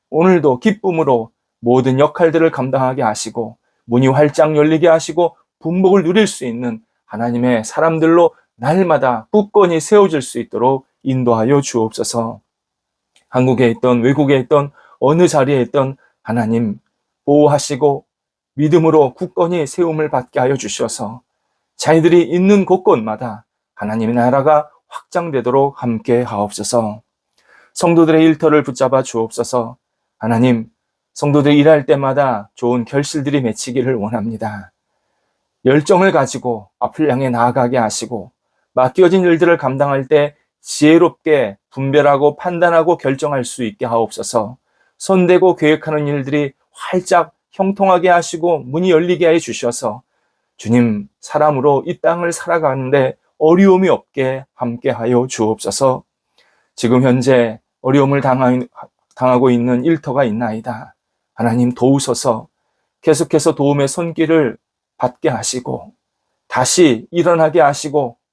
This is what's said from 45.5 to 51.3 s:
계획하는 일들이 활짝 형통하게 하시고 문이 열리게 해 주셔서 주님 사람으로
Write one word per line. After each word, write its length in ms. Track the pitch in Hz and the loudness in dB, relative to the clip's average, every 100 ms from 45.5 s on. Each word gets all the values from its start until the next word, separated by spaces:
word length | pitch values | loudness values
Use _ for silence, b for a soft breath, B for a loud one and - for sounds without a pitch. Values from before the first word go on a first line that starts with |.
| 175 | 2
계획하는 520 | 151 151 156 151 147 | 2 0 -2 -4 -4
일들이 460 | 143 135 147 139 - _ | -4 -4 -4 -4 -8 _
활짝 640 | - - 185 - 175 160 _ _ | -18 -6 -6 0 0 -2 _ _
형통하게 580 | - 190 196 196 180 180 | -6 -4 0 2 2 2
하시고 500 | 175 165 170 170 160 | 0 0 -4 -2 -2
문이 320 | 123 151 185 | -4 -4 2
열리게 360 | 160 175 170 165 | 2 2 0 2
해 120 | 165 | 0
주셔서 640 | 147 107 120 117 117 113 _ _ _ _ _ - | -2 -6 -6 -4 -6 -8 _ _ _ _ _ -12
주님 520 | 107 123 120 104 101 _ | -2 2 2 -2 -8 _
사람으로 640 | - | -8